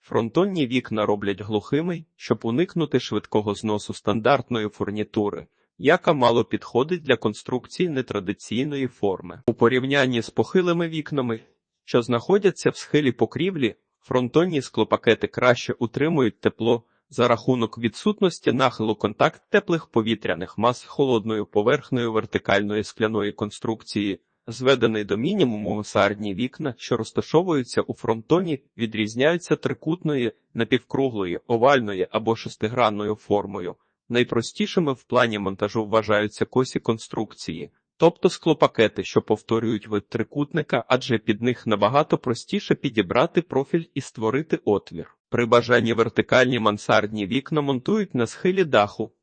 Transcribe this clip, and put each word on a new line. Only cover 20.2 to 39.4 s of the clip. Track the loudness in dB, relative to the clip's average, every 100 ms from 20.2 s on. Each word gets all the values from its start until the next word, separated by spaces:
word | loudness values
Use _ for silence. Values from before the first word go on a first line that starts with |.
| -2 -4 -6 0
мас | 0 0
з |
холодною | -8 -2 2 2 0 -4 0
поверхнею | 0 2 0 -2 -2 0
вертикальної | -2 -2 -6 0 0 2 -4
скляної | -6 -2 -2 0 -4
конструкції. | -4 -8 -6 -6 -6 -6 -4 -4 -6 _ _ -16
Зведений | -2 2 4 2 0
до | -2 -2
мінімуму | -2 0 0 0 -4
мансардні | -6 -2 2 2 0 -6
вікна, | -4 -6 -4 -8 -8
що | -4 -4
розташовуються | -2 -6 2 2 2 -2 0 -2
у | -2
фронтоні, | -6 -4 -4 0 0 0 -6 _ -8
відрізняються | -6 -2 -4 2 2 2 -2 -2
трикутною, | -2 -4 -4 -4 -2 -2 -2 -6 _
напівкруглою, | -6 0 0 _ -2 -2 -2 -4 -6 -2
овальною | 2 4 4 2 -4 -2
або | -2 -2 -2
шестигранною | -4 -6 -6 2 0 2 -4
формою. | -6 _ -2 -2 -8 -10 -12 _ _ _
Найпростішими | 0 0 0 -4 -4 -2 0 0
в | -4
плані | _ 2 2 0
монтажу | -4 -4 -4 -2 0
вважаються | 0 2 0 0 -4
косі | -2 0 0 -2
конструкції, | -2 -4 -4 -8 -8 -10 -12 -10 -12 _ _ _
тобто | 2 4 -2
склопакети, | 0 0 2 2 4 2 2
що | -2 -2
повторюють | 0 -4